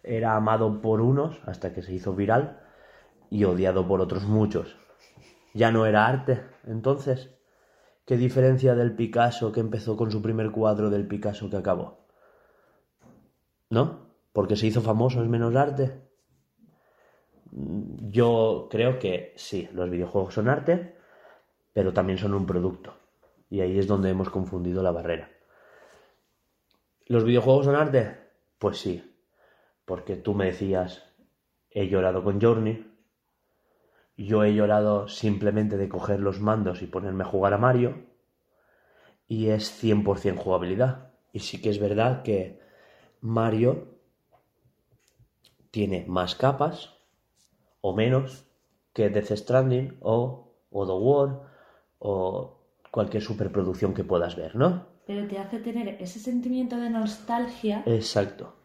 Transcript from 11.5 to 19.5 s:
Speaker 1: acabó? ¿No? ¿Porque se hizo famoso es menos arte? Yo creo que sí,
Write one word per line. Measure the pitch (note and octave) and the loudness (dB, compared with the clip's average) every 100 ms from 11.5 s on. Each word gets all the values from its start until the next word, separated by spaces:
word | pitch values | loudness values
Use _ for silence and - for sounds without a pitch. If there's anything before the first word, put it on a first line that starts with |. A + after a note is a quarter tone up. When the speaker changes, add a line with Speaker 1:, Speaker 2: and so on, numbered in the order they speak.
| G2 | -4
Speaker 1:
acabó? | F#2+ F2 - - _ _ _ _ _ _ _ _ _ _ - - _ _ _ _ _ | -2 -2 -4 -14 _ _ _ _ _ _ _ _ _ _ -20 -20 _ _ _ _ _
¿No? | A2+ D#3 - - _ _ | 0 0 -2 -20 _ _
¿Porque | - F#2+ G#2 | -2 0 0
se | A2 | 2
hizo | A#2 | 0
famoso | A2+ A2 B2+ B2 | 0 2 2 2
es | A#2 | 0
menos | A#2 A#2 B2+ | 0 2 2
arte? | C#3+ C#3 C3 - - _ _ _ _ _ _ _ _ _ _ _ _ _ - | 0 0 -4 -4 -20 _ _ _ _ _ _ _ _ _ _ _ _ _ -18
Yo | - C#2 G2 - - A2 G#2+ A#2 A2+ A2 G2+ - | -12 -8 -8 -8 -12 -2 2 4 4 2 0 -4
creo | A2 A#2+ C3 | 0 0 0
que | G2 F2+ - - | -2 -4 -6 -18
sí, | - | -8